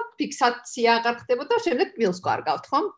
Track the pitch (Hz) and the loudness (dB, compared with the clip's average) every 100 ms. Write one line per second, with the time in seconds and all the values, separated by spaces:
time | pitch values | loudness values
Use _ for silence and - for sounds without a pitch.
0 | 466 - 294 - 247 240 - - 233 233 | 4 -4 -6 0 0 0 -6 0 4 4
1 | 226 233 - 247 285 466 349 254 392 - | 2 -2 -2 -2 0 0 2 0 0 0
2 | 214 180 - 113 - 147 - 269 403 | 0 0 -2 -2 0 -4 -2 -2 -2